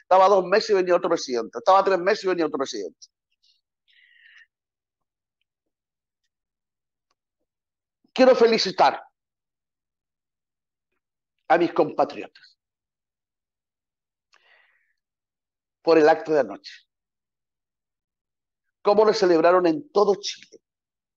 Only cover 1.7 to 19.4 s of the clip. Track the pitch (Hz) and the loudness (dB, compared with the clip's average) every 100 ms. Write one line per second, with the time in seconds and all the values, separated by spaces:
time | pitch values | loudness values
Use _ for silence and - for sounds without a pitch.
1.7 | 190 196 185 185 208 190 175 151 143 135 | 2 2 -2 -2 -4 -4 -4 -4 -6 -8
2.7 | 107 87 - - _ _ _ _ _ _ | -10 -14 -18 -20 _ _ _ _ _ _
3.7 | _ _ _ _ _ _ - _ _ _ | _ _ _ _ _ _ -20 _ _ _
4.7 | _ _ _ _ _ _ _ _ _ _ | _ _ _ _ _ _ _ _ _ _
5.7 | _ _ _ _ _ _ _ _ _ _ | _ _ _ _ _ _ _ _ _ _
6.7 | _ _ _ _ _ _ _ _ _ _ | _ _ _ _ _ _ _ _ _ _
7.7 | _ _ _ _ - 262 240 233 226 185 | _ _ _ _ 2 4 4 2 2 -2
8.7 | - 143 - - _ _ _ _ _ _ | 0 0 0 -10 _ _ _ _ _ _
9.7 | _ _ _ _ _ _ _ _ _ _ | _ _ _ _ _ _ _ _ _ _
10.7 | _ _ _ _ _ _ _ - 170 165 | _ _ _ _ _ _ _ -2 0 0
11.7 | - 156 - 139 101 92 _ _ _ _ | -2 -2 -2 -6 -6 -18 _ _ _ _
12.7 | _ _ _ _ _ _ _ _ _ _ | _ _ _ _ _ _ _ _ _ _
13.7 | _ _ _ _ _ _ _ _ _ _ | _ _ _ _ _ _ _ _ _ _
14.7 | _ _ _ _ _ _ _ _ _ _ | _ _ _ _ _ _ _ _ _ _
15.7 | _ 160 160 151 156 - 151 107 101 - | _ 0 4 4 2 -2 -4 -4 -10 -20
16.7 | - _ _ _ _ _ _ _ _ _ | -20 _ _ _ _ _ _ _ _ _
17.7 | _ _ _ _ _ _ _ _ _ _ | _ _ _ _ _ _ _ _ _ _
18.7 | _ 202 208 214 - 180 160 | _ 0 2 2 2 2 2